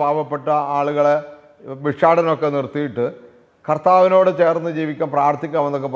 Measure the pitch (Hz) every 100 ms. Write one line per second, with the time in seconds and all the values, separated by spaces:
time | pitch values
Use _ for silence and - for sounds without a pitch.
0 | 147 151 139 143 135 151 143 143 143 147
1 | 147 147 147 - - _ - 135 143 -
2 | 165 165 165 151 151 143 127 143 147 117
3 | 120 - - _ _ _ - 151 180 185
4 | 185 190 185 170 170 165 165 160 156 143
5 | 151 143 143 147 160 156 143 143 135